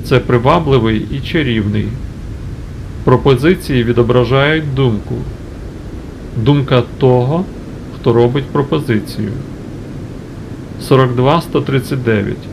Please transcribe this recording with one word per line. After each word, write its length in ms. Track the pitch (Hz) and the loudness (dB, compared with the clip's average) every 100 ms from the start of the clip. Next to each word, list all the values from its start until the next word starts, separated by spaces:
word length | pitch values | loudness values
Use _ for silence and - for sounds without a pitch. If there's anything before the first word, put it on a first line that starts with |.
це 140 | - 131 | 2 2
привабливий 880 | - 123 127 170 147 131 110 107 107 | 4 2 4 2 4 4 4 0 -2
і 100 | 139 | -6
чарівний. 640 | - 165 131 110 101 107 107 120 - - - - - - - - - - | -2 -2 0 0 0 0 -2 -6 -8 -10 -10 -10 -10 -10 -10 -10 -12 -2
Пропозиції 800 | - 127 139 123 151 185 - 131 | 2 4 6 4 4 2 0 0
відображають 880 | 117 120 117 123 120 131 143 160 151 | 2 4 4 4 4 4 4 2 0
думку. 400 | 131 131 104 - 120 - - - - - - - - - - - - | 0 2 0 -4 -6 -6 -10 -12 -12 -12 -12 -12 -12 -12 -14 -8 0
Думка 460 | 113 147 131 127 120 - | 2 2 4 2 2 2
того, 460 | 131 123 123 160 190 - - - - - | 4 4 2 0 -2 -8 -12 -12 -12 -2
хто 160 | - | 2
робить 320 | 113 120 139 | 4 4 2
пропозицію. 840 | 139 147 135 156 - 110 - - 104 - - - - - - - - - - - - - - - | -2 -2 0 -2 0 -2 -2 -6 -6 -6 -10 -12 -12 -12 -12 -12 -12 -12 -14 -14 -12 -12 -12 -12
Сорок 360 | - 135 127 123 | 2 4 4 2
два 240 | 127 165 | 2 2
сто 200 | - 151 | 0 -2
тридцять 420 | - 135 - 135 | 0 -2 -2 -2
дев'ять. 460 | 117 107 101 - - | 0 0 0 -4 -10